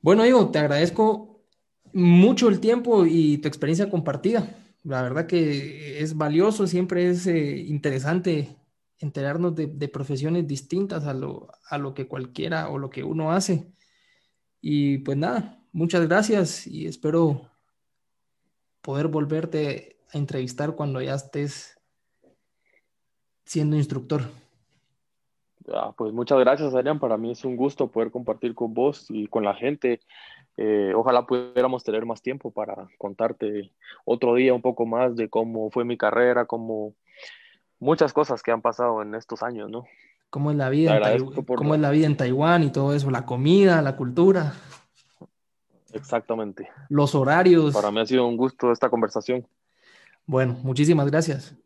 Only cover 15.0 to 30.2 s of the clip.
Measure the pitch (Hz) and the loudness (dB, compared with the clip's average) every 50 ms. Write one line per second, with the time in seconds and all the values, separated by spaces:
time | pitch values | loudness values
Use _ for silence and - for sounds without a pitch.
15 | 139 - 139 139 156 202 247 226 - - - _ _ _ _ 170 160 170 - 180 | -4 -4 -4 -2 -2 -2 -2 -4 -6 -8 -12 _ _ _ _ -4 -2 0 2 0
16 | 170 156 170 202 214 214 220 208 180 143 - - - - - - - - 131 - | 2 4 2 2 2 2 2 0 0 -2 -4 -10 -14 -14 -12 -10 -10 -10 -12 -6
17 | - 151 151 165 165 156 143 135 - _ _ _ _ _ _ _ _ _ _ _ | -4 0 2 2 2 2 2 -2 -6 _ _ _ _ _ _ _ _ _ _ _
18 | _ _ _ _ _ _ _ _ _ _ _ _ _ _ _ _ _ - 135 139 | _ _ _ _ _ _ _ _ _ _ _ _ _ _ _ _ _ -6 -4 -2
19 | 147 160 151 156 147 143 156 156 160 160 160 156 151 143 135 - - - _ _ | -2 -2 0 -2 -2 -2 -2 -4 -4 -4 -4 -4 -2 -4 -4 -8 -12 -18 _ _
20 | _ _ _ 147 143 135 - 135 127 127 123 - 147 151 160 - 151 143 135 127 | _ _ _ -6 -6 -4 -4 -6 -6 -6 -6 -6 -6 -6 -4 -6 -6 -6 -4 -6
21 | 131 135 135 139 139 - - 147 143 143 139 - - - _ _ _ _ _ _ | -6 -6 -6 -8 -8 -8 -8 -6 -6 -6 -8 -12 -18 -20 _ _ _ _ _ _
22 | _ _ _ _ _ _ _ _ _ _ _ _ _ _ _ _ _ _ _ _ | _ _ _ _ _ _ _ _ _ _ _ _ _ _ _ _ _ _ _ _
23 | _ _ _ _ _ _ _ _ _ _ - 170 151 151 151 151 143 147 139 135 | _ _ _ _ _ _ _ _ _ _ -4 -2 0 0 0 0 0 -2 -4 -8
24 | 127 - 156 147 127 104 - - _ _ _ _ _ _ _ _ _ _ _ _ | -6 -4 -4 -4 -4 -6 -12 -18 _ _ _ _ _ _ _ _ _ _ _ _
25 | _ _ _ _ _ _ _ _ _ _ _ _ - - - - - - - - | _ _ _ _ _ _ _ _ _ _ _ _ -14 -8 -6 -6 -6 -8 -8 -8
26 | 117 110 107 117 120 - 143 135 127 120 135 143 156 143 131 127 127 139 151 147 | -8 -6 -4 -6 -2 2 4 6 6 6 4 2 0 -2 0 0 0 0 -2 -2
27 | 143 123 113 107 113 117 120 - - 135 127 120 127 139 135 - 139 113 _ 113 | -2 -2 -2 -2 -2 -6 -8 -8 -8 -8 -4 -2 -2 -2 -2 -2 -6 -4 _ -4
28 | 113 113 - 127 123 120 110 - - 123 110 - 120 113 113 120 123 143 143 - | -4 -4 -4 -8 -6 -6 -6 -4 -4 -8 -6 -4 -6 -6 -2 0 0 0 0 -2
29 | - _ 113 110 104 104 - 120 107 101 98 - 113 131 147 143 - 127 120 - | -12 _ -8 -8 -8 -4 -4 -2 0 0 -2 -2 -4 -4 -4 -2 -2 -2 -2 -2
30 | _ _ - - | _ _ -20 -20